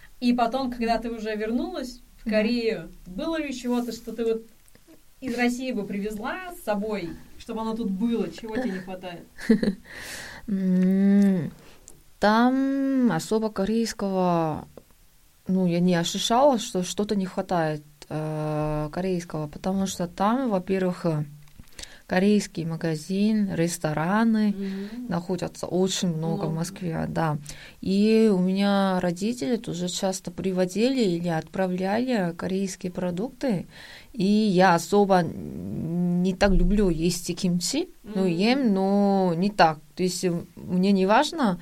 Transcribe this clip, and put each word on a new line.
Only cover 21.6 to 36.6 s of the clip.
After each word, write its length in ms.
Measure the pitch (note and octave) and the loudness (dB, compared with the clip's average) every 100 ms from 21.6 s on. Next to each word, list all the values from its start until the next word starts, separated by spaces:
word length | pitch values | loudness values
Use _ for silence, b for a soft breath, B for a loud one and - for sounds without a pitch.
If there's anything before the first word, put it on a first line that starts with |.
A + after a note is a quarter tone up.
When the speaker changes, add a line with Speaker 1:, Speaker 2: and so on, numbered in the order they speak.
| B B B B - | B B B B -2
Speaker 2:
корейский 580 | F#3 G3+ G#3 G3+ - E3 | 2 4 4 2 -6 -6
магазин, 880 | D#3+ E3 D#3 D#3 F#3+ G#3 A3 G3+ | -4 -4 -4 -4 0 2 2 0
рестораны 920 | E3 E3+ E3+ D#3 D3+ E3 G#3 A3+ A3 G#3+ G3 | 0 0 0 -2 -2 0 2 4 4 2 0
Speaker 1:
Мгм. 500 | G3 G3 G3+ A#3+ B3 | -6 -8 -8 -10 -6
Speaker 2:
находятся 580 | F3 F3 F3+ E3 - - | -4 -4 -4 -4 -6 -4
очень 400 | F3+ F#3+ - F#3 | 0 0 0 -2
много 380 | D#3 D#3+ G3+ D#3+ | 0 -2 -2 -2
в 0 | |
Speaker 1:
Много. 100 | D#3+ | -2
Speaker 2:
Москве, 500 | E3+ - F3 D#3+ D#3+ | -6 -6 -6 -4 -2
да. 300 | D#3+ D#3+ D3 B B B B | -2 0 -2 B B B B
И 500 | - G3 G#3+ A3 A3 | 0 2 4 6 6
у 60 | F#3 | 4
меня 600 | F3+ F#3+ G3+ G3 G3 F#3 | 2 2 2 2 2 2
родители 580 | F3+ F3 G#3 A#3+ C4+ A#3 | 0 -2 -4 -4 -2 -2
тоже 320 | - E3 F3+ | -4 -6 -4
часто 420 | F3 F#3+ F#3 - | -2 -4 -4 -8
приводили 720 | F3 F#3 F#3 F#3 G3 A#3+ C4+ | -6 -2 0 0 2 2 2
или 260 | G#3 E3+ F3 | 2 0 0
отправляли 1080 | D#3+ D#3 - F#3+ F3+ F#3+ G#3+ B3+ A#3 F3 E3+ | -2 -2 -2 -2 -2 -2 0 0 0 -2 -4
корейские 560 | F3+ F#3 G3 - F3+ | -4 -2 -4 -6 -8
продукты, 760 | F3+ F3+ F3 B3+ - C#4 F#3 - B B B B | -4 -4 -4 -6 -4 -2 -2 -4 B B B B
и 100 | B3+ G3 | -2 2
я 480 | G#3 A3 F3 F#3 | 4 4 6 6
особо 460 | E3+ E3 G3+ G3 F#3 | 4 4 4 6 4
н-, 1000 | D#3+ - C#2+ - F3+ - D#3 F3 F3 F3 | 2 -4 -8 -8 -8 -6 -4 0 0 2
не 100 | F#3 | 0
так 160 | F#3+ G3+ | 2 4
люблю 380 | F3+ | 6